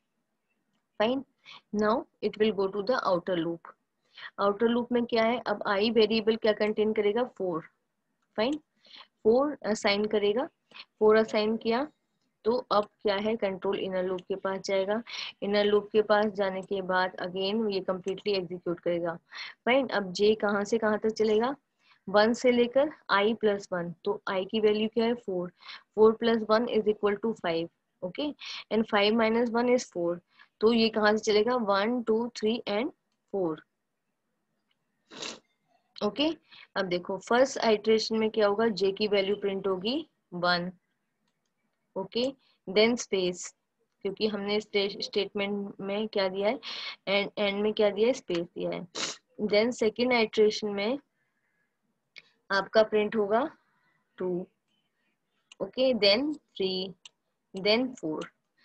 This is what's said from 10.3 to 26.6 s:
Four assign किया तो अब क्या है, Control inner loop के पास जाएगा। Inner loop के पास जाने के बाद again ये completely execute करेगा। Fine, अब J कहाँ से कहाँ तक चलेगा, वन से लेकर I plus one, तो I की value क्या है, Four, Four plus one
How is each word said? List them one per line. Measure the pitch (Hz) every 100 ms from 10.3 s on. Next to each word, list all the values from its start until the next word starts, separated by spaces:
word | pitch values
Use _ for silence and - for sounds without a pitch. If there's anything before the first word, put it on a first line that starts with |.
| 214 311 _ _ - - -
Four | 214 214
assign | 220 220 214 226
किया | 226 226 302 _ _ _ _ _
तो | 214 247 -
अब | 202
क्या | 208 _ 214 196
है, | 208 226
Control | 196 185 196 196
inner | 190 185
loop | 185 185
के | -
पास | 190 190 190
जाएगा। | 185 196 190 214 - - - -
Inner | 202 208
loop | 208 208 202
के | 220
पास | 208 208 214
जाने | 196 196 190
के | 185 196
बाद | 185 185 185
again | - 180 185 190 214 220
ये | 196
completely | 190 185 185 185 214
execute | 196 175 180 180 170
करेगा। | - 175 170 165 _ - - -
Fine, | - 262 254
अब | 202 196
J | 175 208
कहाँ | 214 208 202
से | 202 226
कहाँ | 214 214
तक | 220
चलेगा, | 214 220 214 240 285 _ _ _ _ -
वन | 196 220
से | 240 254
लेकर | 240 240 269 302 - -
I | 196 208 226
plus | 214 202 202
one, | 180 170 165
तो | - 202 -
I | 190 190
की | 220
value | 208 214 214
क्या | -
है, | 226
Four, | 240 - 180 175 - - - _
Four | - 220
plus | 220 233 226 214
one | 214